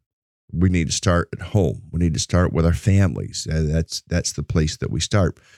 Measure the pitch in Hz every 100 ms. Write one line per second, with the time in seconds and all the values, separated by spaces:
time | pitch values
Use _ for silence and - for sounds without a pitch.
0 | _ _ _ _ _ 80 92 90 76 -
1 | 98 87 - - 90 110 80 - - 82
2 | 87 69 - 90 90 - 82 82 - 98
3 | 95 50 50 - - 80 78 80 80 -
4 | - 85 - - 73 85 78 - - 76
5 | - 104 90 - _